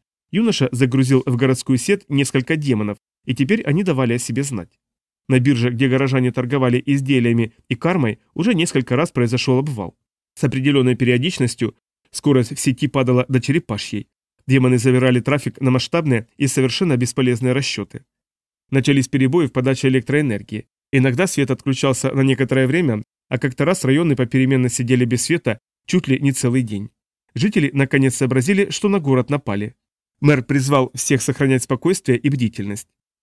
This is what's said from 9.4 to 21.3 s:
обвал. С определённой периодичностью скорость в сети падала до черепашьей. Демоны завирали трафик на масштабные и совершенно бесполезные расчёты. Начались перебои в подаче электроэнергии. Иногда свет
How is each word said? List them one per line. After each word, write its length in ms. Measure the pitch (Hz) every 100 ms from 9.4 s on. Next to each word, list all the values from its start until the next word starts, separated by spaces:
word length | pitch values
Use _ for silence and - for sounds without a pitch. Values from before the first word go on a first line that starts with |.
| - 127
обвал. 360 | 147 113 90 - _ _ _ -
С 80 |
определённой 520 | 143 131 135 139 127 120
периодичностью 800 | 123 123 160 - 123 - 110 - _ _ _
скорость 440 | - 147 131 117 131
в 40 |
сети 280 | 143 127 147
падала 380 | 139 127 123 127
до 140 | 127
черепашьей. 680 | - 156 - 104 - 104 - _ _ _ -
Демоны 300 | 131 127 127
завирали 420 | 127 123 127 123
трафик 400 | 110 143 127 -
на 120 | 135
масштабные 560 | 127 - 170 156 117 - -
и 100 | 139
совершенно 480 | - 131 - 180 127
бесполезные 580 | 123 - 127 117 127
расчёты. 520 | 127 131 - 101 - - _ _ _ _ _ _
Начались 380 | 135 127 139 127
перебои 400 | 139 131 170 135
в 40 |
подаче 360 | 135 127 131 135
электроэнергии. 800 | 131 113 147 143 101 - 107 - _ _
Иногда 360 | 135 131 123
свет 240 | 185